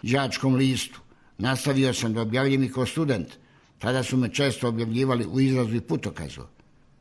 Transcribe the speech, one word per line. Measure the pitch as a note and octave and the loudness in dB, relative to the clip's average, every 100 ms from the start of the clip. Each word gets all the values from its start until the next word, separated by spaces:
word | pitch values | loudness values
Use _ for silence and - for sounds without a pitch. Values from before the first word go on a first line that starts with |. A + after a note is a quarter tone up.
đačkom | G#2 C3+ C3 - C3+ | -2 0 0 0 2
listu. | B2+ C3+ C3 - - - - - - | 4 2 0 -4 -12 -20 -20 -18 -4
Nastavio | A#2+ C3 D3 C3+ C3 | -2 0 0 2 2
sam | A#2+ A#2 | 0 -2
da | A2 | -2
objavljujem | A2+ B2 C3+ C3+ | 0 0 2 2
i | C3 | 0
kao | B2+ B2 | 0 -2
student. | - D3+ A2 D#2 - _ _ _ - | -2 0 -2 -4 -12 _ _ _ -6
Tada | A2 C3 | -2 0
su | A#2+ B2+ | 0 0
me | A#2 | 0
često | - C#3+ - A#2+ | 2 0 0 -2
objavljivali | A2+ A2+ A#2 C3 A#2+ G2 | -2 -2 0 2 0 0
u | B2 | 2
Izrazu | C3+ C3 A2+ | 2 2 0
i | A2+ | -2
Putokazu. | - D#3+ G2 - D2 B1+ A#1+ _ _ _ _ _ | -2 -4 -4 -8 -12 -12 -18 _ _ _ _ _